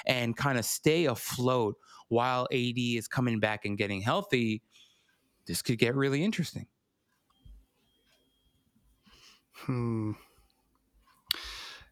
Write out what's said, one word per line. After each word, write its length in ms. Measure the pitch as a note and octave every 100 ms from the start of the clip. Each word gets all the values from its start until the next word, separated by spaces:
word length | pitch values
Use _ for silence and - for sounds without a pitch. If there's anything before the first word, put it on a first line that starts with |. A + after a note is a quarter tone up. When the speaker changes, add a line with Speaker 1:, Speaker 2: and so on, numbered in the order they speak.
| -
Speaker 1:
and 320 | B2+ A#2 -
kinda 240 | C#3 B2
stay 440 | G#2 - D3+ E3 D3
afloat 720 | A2+ - - B2 B2+ G#2+ - - - -
while 380 | A#2 B2 B2+ B2
A 200 | B2+ A#2+
D 260 | A#2+ A#2+ A#2
is 100 | -
coming 320 | C3 B2 A2
back 260 | G#2+ G#2+ G#2
and 100 | G2+
getting 220 | G#2 G2
healthy, 600 | A2 F3+ G3 B2+ A2+ G#2+ - - - _ _ _ _ _ -
this 160 | F2
could 160 | - A2+
get 160 | A#2+ C3+
really 280 | C3+ C#3
interesting. 440 | G3+ G#3+ D#3 G#2 G#2 _ _ _ _ _ _ _ - - _ _ _ _ _ _ _ _ _ _ _ _ _ _ _ - - - _
Speaker 2:
Hmm. 580 | - - B2 A#2 A2+ G#2+ G#2+ - _ _ _ _ _ _ _ _ _ - - - - - - -